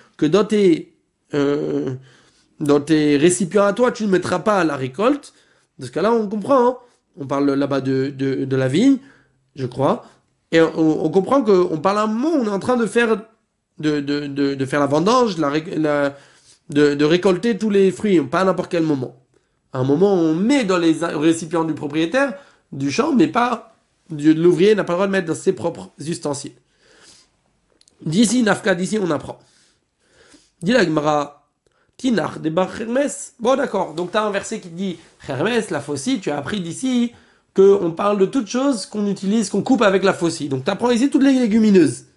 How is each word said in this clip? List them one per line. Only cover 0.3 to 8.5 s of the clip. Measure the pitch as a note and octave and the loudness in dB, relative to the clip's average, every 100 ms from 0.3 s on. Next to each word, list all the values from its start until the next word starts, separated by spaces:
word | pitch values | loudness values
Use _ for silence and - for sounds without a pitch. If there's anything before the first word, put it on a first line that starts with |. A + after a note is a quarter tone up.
| F#3+ | 2
tes, | G#3 G#3+ F#3+ - - _ _ _ _ | 2 4 4 2 -2 _ _ _ _
euh, | D3 C#3+ C#3+ D#3 C#3+ C#3+ C3 - _ _ _ _ - | -2 0 0 -2 -4 -4 -8 -14 _ _ _ _ -6
dans | D3 C#3+ | 0 2
tes | C#3+ D#3 D3+ C#3+ | 2 2 2 4
récipients | E3+ F3+ E3+ G3 G3+ | 2 2 0 2 2
à | |
toi, | G3 B3 | 2 0
tu | A#3+ G#3+ | 0 0
ne | |
mettras | F3+ - F3+ | 0 0 -2
pas | A3 G3+ | 0 0
la | D#3+ C#3+ | 0 -2
récolte. | C3 C3 A#3 C#4+ - _ _ _ _ - | -6 -2 0 -2 -6 _ _ _ _ -18
Dans | B2+ | -10
ce | |
cas-là, | - G#3+ | -2 0
on | A#3 G#3 | 0 -2
comprend, | G#3+ G3 C4+ A#3+ | -4 0 2 2
hein. | B3+ - _ _ - | 0 -10 _ _ -14
On | C#3 | -6
parle | C#3+ C#3+ | -2 0
là-bas | C#3 C#3 C3+ | 0 0 -2
de, | C3 C3 C3+ C3+ | -2 -2 -2 -4
de, | C3+ C#3 | -4 -4
de | C3+ | -2